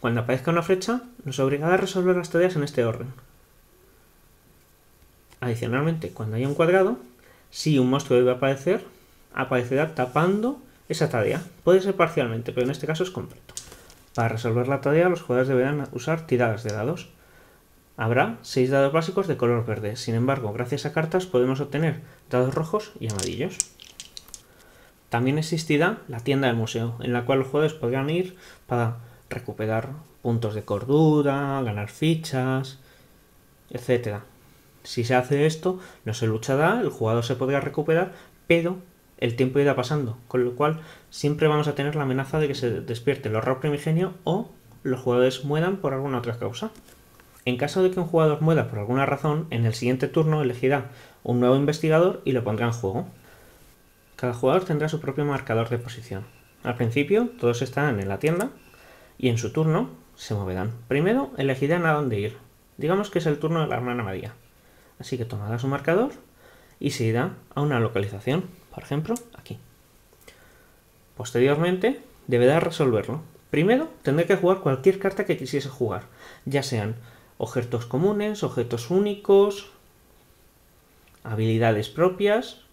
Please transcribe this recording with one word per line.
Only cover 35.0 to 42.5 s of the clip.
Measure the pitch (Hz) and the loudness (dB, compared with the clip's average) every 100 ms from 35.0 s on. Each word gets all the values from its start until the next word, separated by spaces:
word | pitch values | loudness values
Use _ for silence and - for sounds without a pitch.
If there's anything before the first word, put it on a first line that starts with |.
se | 117 | 2
hace | 127 127 143 151 | 2 4 2 2
esto, | 156 185 185 - - | 2 -2 -4 -8 -12
no | - | -8
se | 110 113 | -2 0
luchará, | 110 113 135 160 226 | 0 0 2 4 2
el | 185 | 0
jugador | - 113 117 | -2 0 2
se | 117 127 | 0 -2
podrá | 131 139 | 0 0
recuperar, | 143 139 151 160 185 - - _ _ | 0 -4 2 2 2 -6 -20 _ _
pero | 170 170 185 - _ _ - | 2 2 -4 -10 _ _ -6
el | 120 | -4
tiempo | 117 127 131 | 0 0 4
irá | 143 | 2
pasando, | 135 117 151 127 113 - | 2 0 -2 -2 -6 -4
con | 131 | 0
lo | 123 | 0
cual | 123 147 160 - - - | 2 0 0 -8 -20 -20
siempre | - 143 151 156 | -4 -2 2 2
vamos | 151 147 | 2 0
a | |
tener | 143 143 | -2 -2
la | 151 | -2
amenaza | 139 131 135 160 | -2 -2 -2 0
de | |
que | 151 | 0